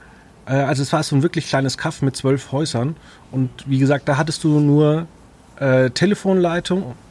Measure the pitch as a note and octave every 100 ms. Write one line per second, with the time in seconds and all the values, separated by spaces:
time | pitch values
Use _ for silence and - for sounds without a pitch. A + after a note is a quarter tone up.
0 | - - - - - C3+ C#3 C3 C#3 D#3
1 | D3+ C#3+ E3 D#3+ - C#3 C3+ - D#3+ -
2 | C3+ - C3+ C3+ - C#3 D#3 B2 C3 D#3+
3 | - - - C3 B2+ - C#3 C3+ C3+ C#3+
4 | - C#3 D#3+ - D#3+ D3+ D3 D3 D3+ D#3
5 | E3 - - - - - C#3 C3 B2+ -
6 | F3+ G3+ F#3+ F#3+ F3 F3 - F3+ C3+ A#2+
7 | -